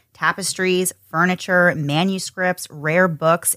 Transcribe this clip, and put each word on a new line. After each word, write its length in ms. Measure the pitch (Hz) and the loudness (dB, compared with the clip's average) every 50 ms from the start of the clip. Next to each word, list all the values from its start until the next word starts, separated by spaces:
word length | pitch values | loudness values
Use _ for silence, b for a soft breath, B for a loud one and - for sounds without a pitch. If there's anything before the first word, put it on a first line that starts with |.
| b b b | b b b
tapestries, 800 | - 160 156 170 - 190 - - - 185 185 185 180 185 180 - _ _ _ | -4 -2 -2 -2 -2 -4 -6 -4 -2 0 0 0 0 0 -2 -4 _ _ _
furniture, 640 | - 160 175 180 180 180 - - 185 180 175 175 156 | -2 0 0 0 0 -2 -2 0 2 4 4 4 2
manuscripts, 920 | 160 147 143 143 156 180 196 190 185 - - - - 185 180 180 - - - | 0 -2 -2 0 0 0 0 -2 -4 -6 -8 -6 -2 -2 -2 -2 -4 -8 -14
rare 380 | - 151 143 156 160 180 185 | -12 -8 -4 0 2 2 2
books, 480 | 185 160 143 160 160 165 170 - - - | 2 2 0 2 2 2 2 0 -4 -4